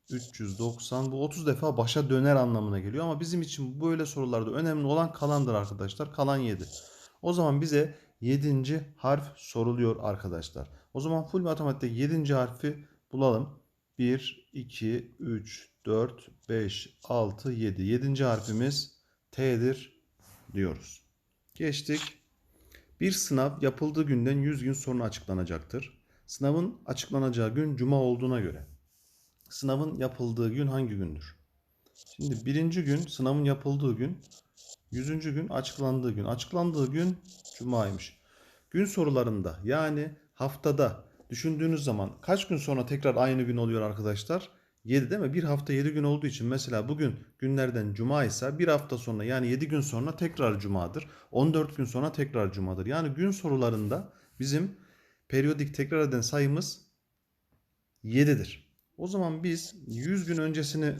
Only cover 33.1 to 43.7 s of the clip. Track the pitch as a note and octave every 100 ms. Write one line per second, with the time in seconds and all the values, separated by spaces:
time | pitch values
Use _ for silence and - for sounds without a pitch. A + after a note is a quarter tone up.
33.1 | - C3 C#3+ C#3+ C#3 C#3+ C#3+ C#3 G#2+ C#3
34.1 | F3+ - - _ _ - - - B2 C3+
35.1 | D#3 D#3 C#3+ F3 C3 C3 - C3 C3 B2
36.1 | G#2 G2+ A#2 - F3 F3 D#3 C3 D3+ F3+
37.1 | F3+ - - - - B2 A#2+ G2+ F#2 -
38.1 | - _ _ - _ _ E3+ G3+ G3+ D3+
39.1 | C3 A#2 G#2+ F2+ D#2 G2+ D3+ D#3 D3 D3+
40.1 | - _ - C3+ C#3+ D#3 C#3+ B2 G2+ -
41.1 | - - A#2+ D#3 D#3 E3 D#3 C#3+ G#2 F#2+
42.1 | - - F#3+ - D#3 C#3+ C3+ B2 C#3+ C#3+
43.1 | A#2 C3 C3 B2 A#2+ A#2